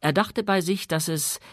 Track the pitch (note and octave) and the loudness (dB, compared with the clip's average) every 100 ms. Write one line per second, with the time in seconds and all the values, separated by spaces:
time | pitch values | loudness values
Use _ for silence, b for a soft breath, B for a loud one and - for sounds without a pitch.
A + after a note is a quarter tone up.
0 | D3+ D#3+ G#3+ - G#3 F#3+ E3+ G3 - D#3+ | 0 2 0 0 2 2 2 -2 -2 -2
1 | D#3+ D#3 - - B | 0 -2 -2 -6 B